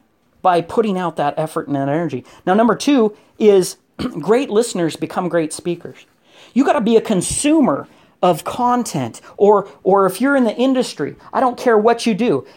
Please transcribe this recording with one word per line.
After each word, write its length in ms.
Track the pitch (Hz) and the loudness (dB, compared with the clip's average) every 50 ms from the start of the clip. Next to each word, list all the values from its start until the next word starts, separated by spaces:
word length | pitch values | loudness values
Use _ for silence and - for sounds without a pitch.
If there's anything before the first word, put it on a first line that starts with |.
| _ _ _ _ _ _ _ _ | _ _ _ _ _ _ _ _
by 180 | - 185 175 170 | 0 2 2 2
putting 380 | 165 - - 233 226 214 185 185 | 0 -2 -2 -2 0 0 -2 -4
out 180 | 180 170 160 | -4 -6 -4
that 220 | - 147 147 - 165 | -2 -4 -4 -2 -4
effort 280 | 156 156 - 165 - | -6 -4 -6 -8 -6
and 100 | - 143 | -4 -4
that 120 | 135 139 139 | -2 -2 -2
energy. 360 | 143 165 175 147 127 127 - - - - - | -2 -2 -2 -4 -6 -8 -12 -14 -20 -8 -2
Now, 80 | 175 185 | 0 2
number 200 | 214 233 233 190 | 2 2 2 0
two 420 | - - 285 294 254 220 208 214 _ _ _ _ - | 0 0 0 2 2 2 0 -2 _ _ _ _ 2
is 380 | 220 208 196 190 175 - - _ _ | 4 4 4 4 2 0 -6 _ _
<clears throat> 100 | _ _ - | _ _ -10
great 520 | - 254 - 170 147 180 226 254 285 - | -10 -8 -8 -8 -2 0 0 0 0 -2
listeners 460 | 202 220 240 - - 185 170 151 - | -2 -2 -2 -2 -4 -4 -4 -4 -4
become 320 | - 160 151 - 202 185 170 | -6 -10 -8 -6 -6 -4 -2
great 240 | 165 170 160 156 | -2 -2 -2 -4
speakers. 540 | - - - 175 170 170 - 131 - - - _ _ _ _ _ _ - - - - | -8 -10 -8 -8 -8 -8 -10 -18 -20 -20 -20 _ _ _ _ _ _ -20 -16 -4 0
You 100 | 233 277 | 0 2
gotta 160 | 381 302 294 | 2 2 0
be 160 | 196 233 226 | 2 4 2
a 40 | 214 | 2
consumer 880 | 220 - 220 180 143 - - - - 294 311 320 262 165 139 135 - - _ _ _ _ _ - | 2 2 -2 -2 -2 -4 -6 -2 0 2 4 4 4 2 0 -2 -6 -14 _ _ _ _ _ 0
of 220 | 190 180 170 - - | 0 0 0 0 -4
content, 760 | - - - 240 247 247 247 220 - - 147 123 110 - - - - - - | -10 -6 -2 0 0 0 0 -2 -4 -4 -6 -6 -6 -8 -14 -20 -12 -2 2
or, 280 | 196 208 214 196 196 - - _ | 4 4 4 2 0 -4 -12 _
or 220 | - 185 196 196 190 | 0 2 2 4 2
if 160 | 185 190 - | 2 0 0
you're 160 | 247 277 285 | 0 0 2
in 80 | 269 240 | 2 2
the 100 | 214 202 | 0 0
industry, 640 | 233 247 269 262 254 233 - - - 147 135 - - - - | 0 0 0 2 0 -2 -4 -4 -8 -8 -8 -8 -14 -16 -6
I 80 | - 214 | -2 0
don't 160 | 262 247 247 | 0 0 -2
care 220 | - - 247 226 208 | -2 0 2 2 4
what 260 | 208 233 240 233 - | 4 4 2 2 0
you 80 | 233 | -2
do. 340 | 214 175 240 233 151 127 - - - | 0 0 0 0 0 -2 -4 -8 -20